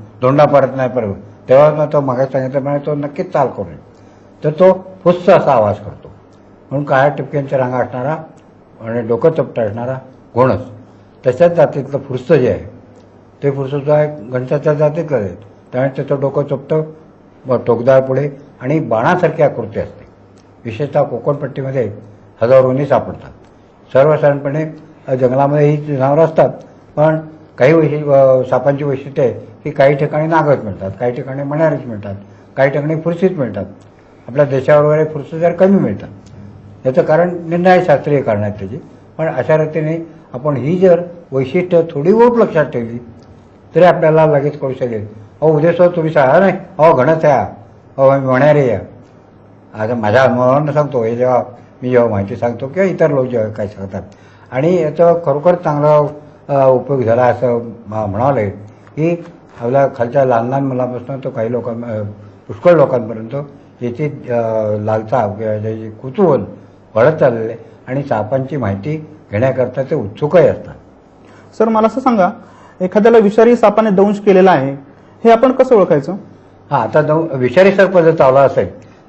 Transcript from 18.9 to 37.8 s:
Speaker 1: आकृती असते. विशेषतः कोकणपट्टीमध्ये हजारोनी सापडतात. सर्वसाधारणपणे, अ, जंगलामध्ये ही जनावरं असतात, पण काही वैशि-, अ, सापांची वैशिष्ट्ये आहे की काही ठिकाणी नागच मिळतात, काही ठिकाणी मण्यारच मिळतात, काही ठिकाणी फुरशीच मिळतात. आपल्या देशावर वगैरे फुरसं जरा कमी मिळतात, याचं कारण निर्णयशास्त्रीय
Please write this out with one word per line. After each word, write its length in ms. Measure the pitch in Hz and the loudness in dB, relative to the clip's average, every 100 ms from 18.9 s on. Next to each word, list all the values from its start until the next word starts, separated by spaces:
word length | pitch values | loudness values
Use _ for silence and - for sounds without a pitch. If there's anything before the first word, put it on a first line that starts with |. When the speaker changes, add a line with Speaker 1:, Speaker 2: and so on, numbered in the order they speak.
| 113 147 180 160 - | 0 0 0 0 0
Speaker 1:
आकृती 360 | 143 113 104 107 | -2 -2 -8 -8
असते. 260 | - - - _ _ - _ _ 117 | -10 -14 -20 _ _ -20 _ _ -12
विशेषतः 360 | 104 139 147 | -8 -4 -2
कोकणपट्टीमध्ये 920 | 135 - 147 139 131 147 135 131 107 107 - - - _ | -2 -4 -4 -4 -6 -8 -6 -4 -4 -8 -18 -20 -20 _
हजारोनी 440 | 117 131 131 131 143 | 4 4 4 0 0
सापडतात. 460 | 117 - 80 - - _ _ _ _ _ | 0 -2 -10 -18 -20 _ _ _ _ _
सर्वसाधारणपणे, 720 | 127 151 147 147 143 139 151 156 - - - - | 2 2 2 2 0 -4 -6 -6 -10 -20 -18 -8
अ, 80 | 131 | -2
जंगलामध्ये 540 | 127 131 143 147 147 | 0 2 0 2 2
ही 80 | 151 | 0
जनावरं 440 | 147 135 131 151 | -4 -2 0 2
असतात, 280 | 160 175 131 - - - - - | 2 2 0 0 -16 -20 -10 0
पण 240 | 156 156 - - - - | 0 0 -6 -18 -18 2
काही 160 | 127 | 4
वैशि-, 380 | 165 147 151 143 | 4 2 -2 2
अ, 320 | 139 135 131 123 | 4 6 4 2
सापांची 340 | 123 139 139 | 0 0 -2
वैशिष्ट्ये 420 | 147 131 - 151 123 | -4 -6 -6 -2 -2
आहे 80 | 104 - - | -2 -12 -14
की 80 | 151 | -6
काही 240 | 143 139 151 | 2 2 2
ठिकाणी 320 | 147 151 160 | -2 -4 0
नागच 360 | 165 147 120 | 0 2 0
मिळतात, 280 | 110 87 95 - | -2 -10 -10 -6
काही 120 | 123 | -4
ठिकाणी 320 | 131 131 135 | -4 -8 -8
मण्यारच 420 | 139 151 160 135 123 | -6 -2 0 -2 -6
मिळतात, 300 | 104 101 98 - - - - | -12 -12 -14 -16 -20 -10 -2
काही 120 | 139 | 0
ठिकाणी 260 | 147 151 156 | 0 -4 -4
फुरशीच 420 | 170 170 190 156 | -4 -2 -2 -2
मिळतात. 280 | 120 98 90 - - - _ - - | -6 -6 -10 -14 -20 -20 _ -20 -6
आपल्या 180 | 135 139 | -2 0
देशावर 400 | 135 131 147 151 | 0 2 4 4
वगैरे 200 | 151 156 | 2 0
फुरसं 340 | 151 131 160 | -6 -10 -2
जरा 140 | 170 | -2
कमी 260 | 170 190 190 | 2 2 4
मिळतात, 300 | 127 98 - - - - - - - - 131 | 0 -4 -12 -20 -20 -20 -20 -20 -20 -8 -2
याचं 160 | 131 | 0
कारण 480 | 156 156 175 170 160 | 2 2 0 -4 -6
निर्णयशास्त्रीय 720 | 175 185 180 | 0 4 4